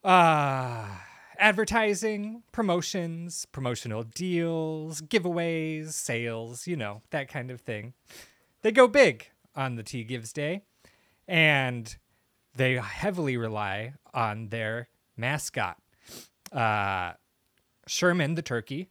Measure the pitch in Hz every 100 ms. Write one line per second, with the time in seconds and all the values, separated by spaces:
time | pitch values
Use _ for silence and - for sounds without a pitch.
0 | 190 185 165 156 143 135 127 117 104 92
1 | - - - - 208 202 220 226 214 202
2 | 220 208 208 233 _ - 208 175 160 190
3 | 170 165 170 - - - 131 120 120 110
4 | 117 - 185 175 170 165 156 156 156 151
5 | 156 220 175 170 170 165 156 156 156 -
6 | - 117 117 113 113 120 - 165 104 104
7 | _ 151 135 151 127 123 - 107 110 -
8 | _ - - _ _ _ 214 220 247 285
9 | 220 117 - _ _ - 135 120 110 127
10 | 113 123 113 - 147 190 _ _ _ _
11 | _ _ - 170 156 143 131 123 110 -
12 | _ _ _ _ _ - 131 127 107 -
13 | 190 180 147 123 113 107 104 98 113 139
14 | _ 127 113 107 110 113 110 113 120 _
15 | _ - 120 147 - - 95 - _ _
16 | - - - _ - 135 113 107 98 95
17 | 90 85 _ _ _ _ _ _ - -
18 | 180 175 147 165 - 120 - 139 185